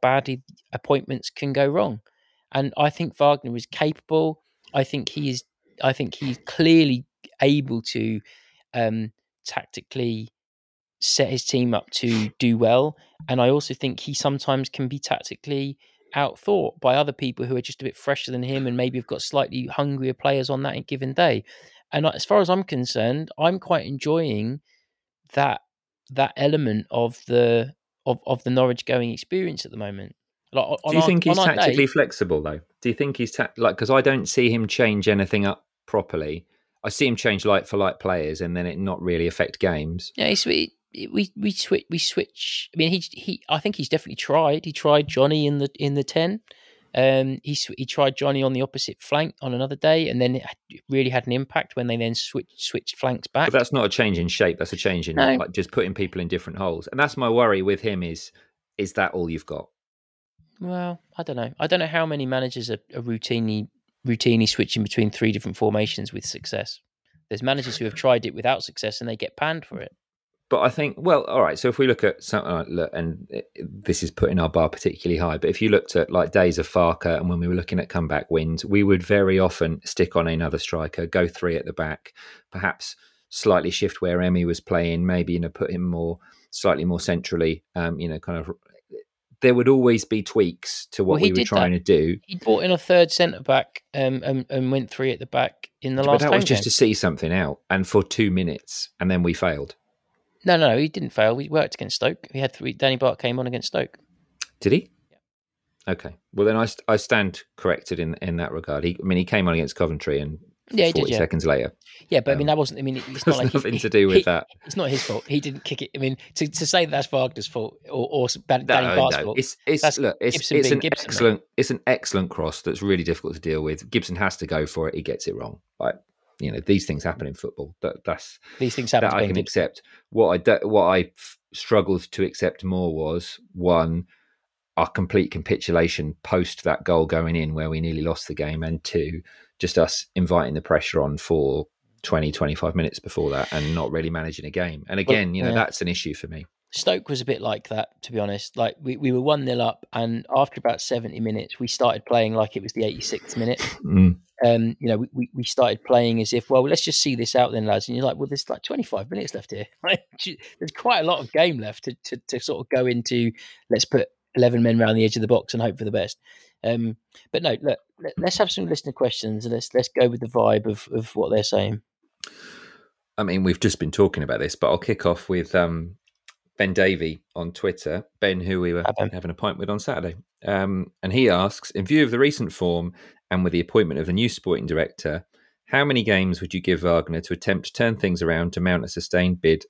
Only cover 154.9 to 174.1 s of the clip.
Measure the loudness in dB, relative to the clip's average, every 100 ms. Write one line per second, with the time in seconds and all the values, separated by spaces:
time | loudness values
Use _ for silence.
154.9 | -2 -2 -6 -6 -6 -4 2 2 2 4
155.9 | 4 4 2 0 -2 2 4 4 2 0
156.9 | 0 0 0 0 2 2 2 0 0 0
157.9 | -2 -2 -2 -6 -6 -6 -8 -6 -6 -4
158.9 | -6 -6 -8 -8 -10 -10 -12 -12 _ -2
159.9 | -2 _ -12 -12 -12 -16 -12 -12 -4 0
160.9 | 2 2 0 0 2 2 2 -6 -10 -12
161.9 | -12 -10 -12 -8 -6 -6 -6 -2 0 2
162.9 | 0 0 0 0 -2 -12 -14 -2 0 2
163.9 | 2 2 _ _ 4 6 6 4 6 4
164.9 | 4 4 2 2 2 2 -2 -2 -2 -4
165.9 | -2 -4 -8 _ -20 _ _ -2 -2 -2
166.9 | -6 _ -20 _ -2 -2 -2 -2 -2 _
167.9 | -14 -12 -4 -2 0 0 -2 -4 -4 -4
168.9 | -2 -2 -2 -6 -6 -4 -6 -2 -2 0
169.9 | 2 2 2 -2 2 4 4 0 -6 -6
170.9 | -6 -4 -2 0 2 2 0 0 -4 _
171.9 | _ _ _ -18 -18 -20 -20 -20 -20 _
172.9 | _ _ -4 -2 2 2 2 0 0 -2
173.9 | 4 2